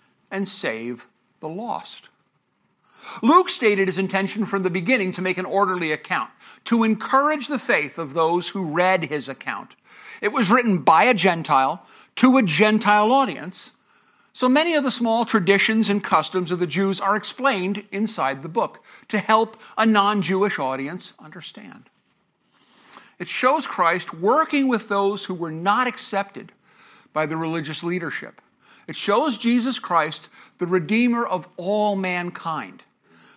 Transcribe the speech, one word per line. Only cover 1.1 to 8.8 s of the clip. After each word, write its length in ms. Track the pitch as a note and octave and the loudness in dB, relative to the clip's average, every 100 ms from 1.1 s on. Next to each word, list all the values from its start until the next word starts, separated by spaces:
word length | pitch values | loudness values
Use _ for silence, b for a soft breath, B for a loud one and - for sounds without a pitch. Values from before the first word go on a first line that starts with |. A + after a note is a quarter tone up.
| _ _ _ | _ _ _
the 80 | D#3 | -12
lost. 640 | F3+ A#3 - - - - _ _ _ _ _ _ _ B B B B | -10 -8 -8 -10 -18 -20 _ _ _ _ _ _ _ B B B B
Luke 260 | A3+ F4 F#4 | 4 6 4
stated 400 | - A3 G3 F#3+ | 0 2 2 0
his 100 | F3 | 0
intention 460 | F#3+ G3 G3 G#3 | -2 -2 -2 -4
from 180 | F#3+ G3 | -4 -2
the 60 | F#3 | -2
beginning 440 | F3+ F3 B3 F#3 | -2 0 0 -2
to 100 | F3 | -4
make 160 | F#3 F3+ | -4 -4
an 80 | E3 | -2
orderly 440 | G3 F#3+ F3+ D#3+ | 0 0 0 -4
account, 400 | D3+ - D#3+ A2+ _ B B | -4 -4 -6 -6 _ B B
to 180 | - A#3 | 0 2
encourage 640 | A3 G#3+ - C4+ D4 D4+ B3+ | 2 0 2 2 2 0 -4
the 120 | C#4 | -4
faith 400 | - F3 D3 - | 0 0 -2 -8
of 140 | D3 | -4
those 360 | E3 D#3+ F3 - | 0 2 0 -2
who 160 | G3 | -6
read 400 | E3 D#3 | -4 0